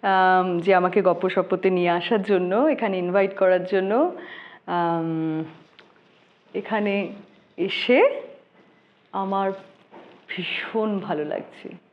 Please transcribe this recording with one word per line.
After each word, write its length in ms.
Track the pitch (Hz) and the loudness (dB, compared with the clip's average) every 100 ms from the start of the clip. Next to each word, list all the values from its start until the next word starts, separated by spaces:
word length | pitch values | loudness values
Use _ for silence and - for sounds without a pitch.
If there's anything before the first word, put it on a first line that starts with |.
আম, 580 | 208 190 185 185 185 175 | 2 2 4 4 2 0
যে 160 | 170 185 | 4 4
আমাকে 260 | 180 180 | 4 2
গপ্প 280 | 185 170 185 | 2 2 0
সপ্পতে 400 | 190 180 185 190 | 0 0 0 0
নিয়ে 200 | 185 175 | 2 2
আসার 340 | 175 175 226 | 0 0 -2
জন্য, 320 | 196 196 180 196 | 2 0 2 2
এখানে 420 | 302 269 220 185 | 2 0 -2 -2
ইনভাইট 400 | 180 190 190 190 | 0 2 0 2
করার 280 | 190 185 180 | 2 2 2
জন্য। 460 | 196 190 220 339 - - - - - - | -2 0 2 0 -2 -14 -18 -20 -20 -6
আম, 760 | 175 170 165 165 160 160 156 160 160 - _ - _ _ _ _ _ _ | -2 0 -2 -2 -2 -2 -4 -6 -12 -20 _ -20 _ _ _ _ _ _
এখানে 540 | - 196 214 208 196 185 - - _ _ - | -10 -4 -2 0 -2 -4 -10 -20 _ _ -6
এসে 520 | - - - 254 523 - - - _ _ _ _ _ _ _ | -6 -4 2 6 6 2 -12 -20 _ _ _ _ _ _ _
আমার 400 | 196 196 196 190 190 - _ _ - - - _ | -8 -4 -2 -2 -4 -14 _ _ -20 -20 -20 _
ভীষণ 720 | - 175 - - 220 214 202 | -10 -8 -8 -6 -4 -2 -4
ভালো 260 | - 160 151 | -4 -6 -4
লাগছে 440 | - - - - 175 _ | -6 -8 -16 -18 -18 _